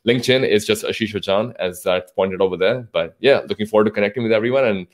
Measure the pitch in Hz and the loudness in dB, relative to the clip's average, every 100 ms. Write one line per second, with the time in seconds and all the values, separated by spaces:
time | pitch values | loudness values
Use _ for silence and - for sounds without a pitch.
0 | 113 123 120 131 131 104 104 107 - 101 | 0 0 2 2 4 2 2 -2 -2 -4
1 | 107 101 - 98 117 - 92 90 95 92 | -4 -4 -2 -2 -2 -6 -8 -4 -2 -2
2 | - - 95 92 95 90 95 123 117 85 | -2 -2 -2 0 -2 2 0 0 -4 -4
3 | 82 - 135 123 - 101 104 107 107 107 | -4 0 2 2 0 -6 0 2 2 2
4 | 101 123 113 110 120 135 123 98 90 | -2 -2 0 0 2 0 0 -2 -6